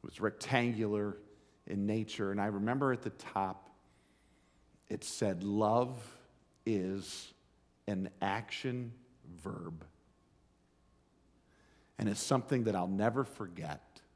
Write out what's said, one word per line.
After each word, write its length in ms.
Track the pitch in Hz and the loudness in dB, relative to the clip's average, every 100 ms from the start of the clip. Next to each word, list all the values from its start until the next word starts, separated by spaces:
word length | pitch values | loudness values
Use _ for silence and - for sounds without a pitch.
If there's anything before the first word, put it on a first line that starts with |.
It 40 | - | -12
was 120 | - | -2
rectangular 960 | 104 - - 127 120 107 107 104 104 - - - - _ - | -2 -2 2 4 4 2 2 2 0 -4 -12 -20 -20 _ -4
in 180 | 101 101 | 0 2
nature, 460 | 110 110 - 98 | 2 0 -2 0
and 100 | 101 | 2
I 60 | 101 | 0
remember 440 | 101 107 131 139 | 2 0 2 2
at 120 | 120 | 2
the 80 | 110 | -4
top, 580 | - - 95 95 92 - - _ _ _ _ _ _ _ _ _ _ - | -8 -6 -2 -2 -4 -16 -20 _ _ _ _ _ _ _ _ _ _ -8
it 140 | 104 | -6
said, 400 | - - 107 87 | -6 0 0 0
"Love 760 | 98 104 107 117 123 123 107 - - - _ _ 113 | 0 4 4 4 2 -4 -12 -18 -20 -20 _ _ 0
is 680 | 107 92 98 87 - - - _ _ _ _ - | 0 0 -4 -6 -10 -12 -20 _ _ _ _ -4
an 220 | 95 95 - | -2 -2 -2
action 720 | 98 104 110 - 131 123 117 117 - - - 87 | 0 0 -4 -6 -4 -4 -6 -10 -20 -20 -20 -12
verb." 420 | - - 85 82 80 - _ _ _ _ _ _ _ _ _ _ _ _ _ _ _ _ - - _ - | -10 -8 -8 -10 -14 -20 _ _ _ _ _ _ _ _ _ _ _ _ _ _ _ _ -20 -20 _ 0
And 80 | 107 | 0
it's 160 | 104 | 2
something 400 | - 135 - 131 | 4 2 4 2
that 120 | 113 98 | 4 2
I'll 120 | 92 | 2
never 380 | 98 110 120 127 | 4 4 2 -2
forget. 760 | - 98 85 78 73 - - - | -6 -10 -6 -8 -8 -12 -20 -20